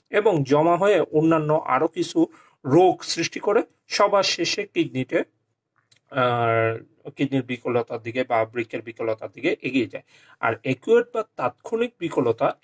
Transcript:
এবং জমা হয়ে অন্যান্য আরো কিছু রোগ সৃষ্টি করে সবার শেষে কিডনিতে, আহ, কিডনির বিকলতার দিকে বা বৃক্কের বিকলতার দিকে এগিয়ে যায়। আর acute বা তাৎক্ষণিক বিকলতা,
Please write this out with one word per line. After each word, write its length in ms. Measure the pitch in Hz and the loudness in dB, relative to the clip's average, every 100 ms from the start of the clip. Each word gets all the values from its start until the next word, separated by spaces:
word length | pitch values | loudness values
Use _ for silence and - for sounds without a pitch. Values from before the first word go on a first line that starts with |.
| - | -4
এবং 340 | 208 214 165 | 0 2 2
জমা 320 | 131 147 165 170 | 2 2 4 2
হয়ে 240 | 196 185 | 2 2
অন্যান্য 520 | - 156 160 160 151 | 2 2 2 2 2
আরো 360 | 156 - 131 160 | 0 0 0 0
কিছু 380 | 175 165 165 170 - _ _ | -2 -2 0 0 -2 _ _
রোগ 380 | 135 151 185 - | 2 4 4 2
সৃষ্টি 380 | - 165 156 - | -6 -6 -6 -4
করে 220 | - 220 - _ - | 0 0 -2 _ -8
সবার 340 | - 202 202 | 0 2 2
শেষে 440 | 185 - 160 - 196 | 0 -2 -4 -4 -4
কিডনিতে, 580 | 175 147 127 127 170 - _ _ _ _ _ _ _ _ | -2 -2 -2 -2 -4 -4 _ _ _ _ _ _ _ _
আহ, 1000 | 139 123 120 117 113 113 113 - _ 151 | -2 0 2 2 2 0 -2 -12 _ -14
কিডনির 320 | - 135 135 | -4 -2 -2
বিকলতার 600 | 120 120 127 120 - 117 | -4 -8 -2 -2 -2 -8
দিকে 220 | 117 127 | -8 -6
বা 200 | 123 117 | -2 -2
বৃক্কের 380 | 110 120 113 120 | -2 -4 -8 -8
বিকলতার 500 | 113 - 113 110 107 | -12 -8 -6 -6 -8
দিকে 240 | 135 151 - | -6 -4 -4
এগিয়ে 240 | - 131 101 | -4 -2 -4
যায়। 180 | - _ _ _ - | -8 _ _ _ -4
আর 140 | 117 110 | -4 -2
acute 440 | 131 131 - 233 240 | -4 -4 2 2 2
বা 100 | 226 - - | -8 -8 -6
তাৎক্ষণিক 580 | 127 - - 226 240 - | -6 -6 -8 -4 -4 -6
বিকলতা, 580 | 170 151 120 113 143 - | -6 -2 0 0 -2 -2